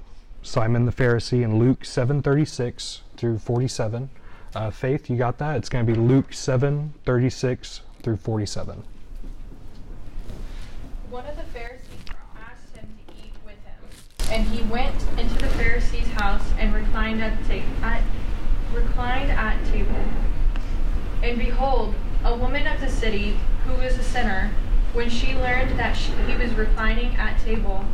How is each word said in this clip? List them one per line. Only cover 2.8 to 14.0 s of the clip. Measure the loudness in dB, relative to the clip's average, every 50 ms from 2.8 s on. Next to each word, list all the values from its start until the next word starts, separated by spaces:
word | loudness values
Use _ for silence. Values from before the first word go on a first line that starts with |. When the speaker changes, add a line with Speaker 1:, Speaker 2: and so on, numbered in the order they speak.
| -12 -14 -14 -16 -18 -20 -12
Speaker 1:
through | -6 -4 -4 -4 -4
forty-seven. | -4 -4 -2 -2 -2 -4 -4 -6 -6 -6 -6 -8 -10 -12 -14 -18 -18 -18 -16 -16 -16 -14 -10
Uh, | -8 -8 -8
Faith, | -8 -6 -4 -4 -4 -4 -4 -4
you | -4 -2
got | -2 -2 -4 -4
that? | -6 -4 -4 -6
It's | -6 -4
gonna | -2 -2 0
be | 0 0
Luke | 2 2 2 2 2 0 -2 -8
seven | -8 -4 -2 -2 0 0 0 -2 -4 -6 -8 -12 -8 -4
thirty-six | -2 0 0 0 -2 -2 -4 -4 -4 -4 -6 -10 -16 -18 -18 -18 -20 -20 -10
through | -6 -6 -6 -6
forty-seven. | -4 -6 -4 -4 -4 -6 -6 -6 -6 -8 -10 -12 -14 -16 -16 -16 -14 -14 -12 -12 -12 -12 -12 -12 -14 -14 -14 -14 -16 -16 -14 -14 -14 -14 -12 -12 -12 -10 -10 -8 -8 -8 -10 -10 -10 -12 -10 -12 -12 -10 -10 -12 -10 -10 -12 -12 -12 -10
Speaker 2:
One | -12 -12 -10
of | -10 -10 -10
the | -8
Pharisees | -10 -10 -10 -10 -12 -14 -16 -16 -14 -14 -12 -10 -8 -8 -8 -10 -12 -16
asked | -16 -16 -16 -16 -18 -16 -16 -16
him | -14 -14 -16 -16 -16 -18 -20
to | -18 -18 -16
eat | -14 -14 -14 -14
with | -14 -16 -16 -16
him, | -16 -16 -16 -16 -18 -18 -18